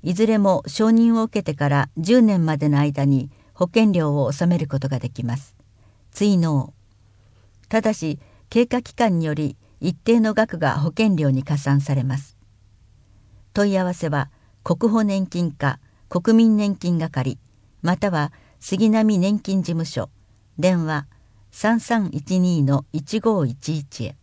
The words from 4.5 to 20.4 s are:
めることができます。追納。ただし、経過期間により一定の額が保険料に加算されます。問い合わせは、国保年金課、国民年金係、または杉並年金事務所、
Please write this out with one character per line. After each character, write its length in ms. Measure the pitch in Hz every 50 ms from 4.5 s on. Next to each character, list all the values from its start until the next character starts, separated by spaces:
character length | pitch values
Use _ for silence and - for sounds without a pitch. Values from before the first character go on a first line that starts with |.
め 80 | 175 170
る 100 | 160 143
こ 100 | - 135
と 100 | 139 139
が 100 | 139 123
で 100 | - 127
き 160 | - - 127
ま 120 | 120 117 131
す。 180 | - - _ _ _ _ _ _ _ - _ _ _ _
追 240 | _ - 202 208 196
納。 380 | 180 170 165 151 139 127 - - _ _ _ _ _ _ _ _ _ _ _ _ _ _ _ _ - _ _
た 100 | - 220
だ 140 | 220 220 220
し、 260 | - - 160 147 - - - _ _ - _
経 160 | - 226 240
過 160 | 240 - 247
期 120 | 240 - -
間 240 | - 247 220 180 170
に 60 | 160
よ 80 | 156
り 240 | 147 147 151 143 - _ _ _ _ -
一 140 | - 175 175
定 260 | - _ - 233 240
の 140 | 220 220 214
額 240 | 220 220 220 - 165
が 200 | 160 139 135 147
保 100 | 147 170
険 280 | 147 - 220 220 190
料 140 | 156 156 139
に 120 | 131 131
加 140 | 135 - 151
算 240 | 143 139 139 139 143
さ 140 | 139 - 139
れ 100 | 139 123
ま 140 | 135 127 139
す。 180 | - - _ _ _ _ _ _ _ _ _ _ _ _ _ _ _ _ _ _ _ _ - - - _ _
問 180 | 208 202 202
い 60 | 196 185
合 80 | 185
わ 80 | 180 180
せ 140 | - - 160
は、 220 | 151 143 135 135 _ _ _ _ _ _
国 300 | _ - 170 170 233 233
保 120 | 208 226 214
年 220 | 202 196 196 190
金 240 | 180 - 175 175 165
課、 300 | 143 - - 139 127 - _ _ _ _ _ _
国 260 | - 180 175 226 226
民 200 | 226 226 226 214
年 200 | 208 208 202 196
金 220 | - - 175 175 165
係、 400 | 160 165 - 135 127 131 131 - _ _ _ _ _ _ _ _
ま 160 | - 170 180
た 140 | - - 202
は 200 | 175 156 147 147 - - _ _ _ _
杉 300 | - - 190 185 220 220
並 280 | 214 220 220 214 214 185
年 220 | 175 196 208 208
金 220 | - - 190 190
事 100 | 175 -
務 140 | 175 165 165
所、 240 | - - 139 98 - _ _ _ _ _ _